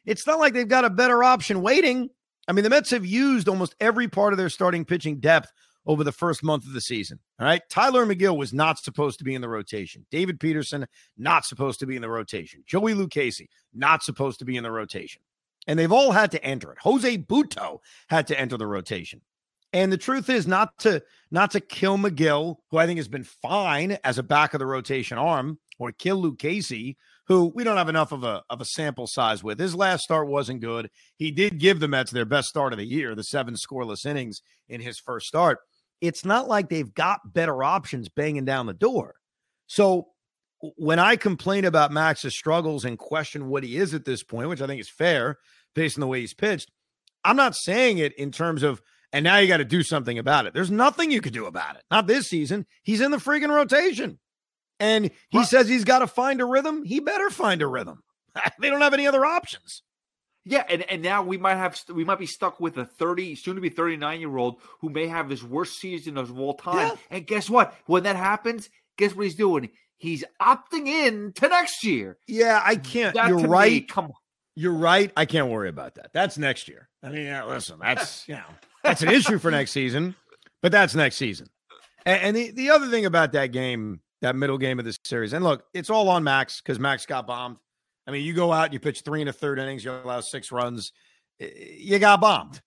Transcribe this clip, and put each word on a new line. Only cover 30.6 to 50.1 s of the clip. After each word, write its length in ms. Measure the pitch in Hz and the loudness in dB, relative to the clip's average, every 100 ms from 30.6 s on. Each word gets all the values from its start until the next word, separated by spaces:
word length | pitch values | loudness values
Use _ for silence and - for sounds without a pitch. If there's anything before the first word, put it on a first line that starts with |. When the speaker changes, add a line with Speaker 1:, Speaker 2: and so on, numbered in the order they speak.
Speaker 1:
good. 300 | 113 117 110 - _ _ | -6 -8 -8 -16 _ _
He 140 | 156 | -6
did 260 | 147 202 170 | 0 0 2
give 220 | 175 175 | 2 4
the 80 | 151 | 2
Mets 240 | 139 123 | 0 -2
their 120 | 123 113 | -4 0
best 220 | 143 131 | 0 0
start 240 | 156 135 | -2 -2
of 60 | 113 | -4
the 60 | 107 | -6
year, 280 | 139 127 | -6 -6
the 100 | 110 | -8
seven 300 | 107 143 120 | -6 -6 -6
scoreless 520 | 110 - 135 117 104 143 | -8 -10 -8 -8 -8 -6
innings 360 | 143 120 101 - _ _ | -6 -8 -12 -20 _ _
in 120 | 120 | -14
his 200 | 120 - | -14 -14
first 260 | - 120 - | -12 -10 -4
start. 320 | 156 170 131 _ _ _ _ | 2 2 2 _ _ _ _
It's 240 | 170 165 | -6 -4
not 220 | 185 226 262 | 0 0 2
like 220 | 208 165 | -2 0
they've 260 | 160 123 | -4 -6
got 380 | - 170 202 - | -2 -2 -2 -2
better 320 | 170 165 131 | 0 0 0
options 440 | 135 185 139 135 110 | 0 0 -2 -10 -8
banging 360 | - 151 147 | -4 -2 -2
down 220 | 135 135 117 | -2 -2 -4
the 80 | |
door. 420 | 85 220 240 - - _ _ _ _ - | 0 0 0 -4 -12 _ _ _ _ -4
So 420 | - 202 180 - _ _ _ _ _ | 4 4 4 -2 _ _ _ _ _
w-, 140 | 151 - | -16 -4
when 220 | 156 165 | 2 6
I 180 | 196 233 | 6 6
complain 480 | 214 170 190 196 | 2 -2 -2 0
about 260 | 190 156 147 | 2 4 4
Max's 440 | 147 160 151 135 - | 4 0 0 -6 -6
struggles 480 | 156 165 160 147 | 0 0 0 -4
and 140 | 120 113 | -6 -8
question 500 | - 156 147 151 135 | -6 -6 -6 -10 -6
what 160 | 139 | -4
he 120 | 127 131 | -4 -2
is 180 | 190 | -2
at 100 | 147 | -2
this 180 | - 120 | -6 -8
point, 280 | - 113 139 | -8 -8 -6
which 100 | 156 | -6
I 60 | 135 | -8
think 140 | 139 | -8
is 100 | - | -12
fair 480 | - 170 151 123 143 _ _ _ | -2 2 2 0 -4 _ _ _
based 220 | - 156 147 | -2 -2 -2
on 40 | |
the 60 | 135 | -4
way 140 | 131 | -4
he's 140 | 113 | -6
pitched, 360 | - 214 185 - _ _ _ _ _ | -4 -2 -2 -6 _ _ _ _ _
I'm 120 | 180 254 | 2 4
not 200 | 262 - | 4 2
saying 420 | - 208 254 190 | -2 2 2 2
it 140 | 147 - | -2 -4
in 140 | 143 | -8
terms 300 | - 170 156 | -4 -4 0
of, 200 | 143 123 _ _ _ | 0 -2 _ _ _
"And 120 | 139 | 0
now 140 | 160 202 | 4 6
you 100 | 190 | 6
gotta 160 | 170 | 4
do 180 | 127 175 | 2 0
something 360 | 151 156 123 | 0 -2 -4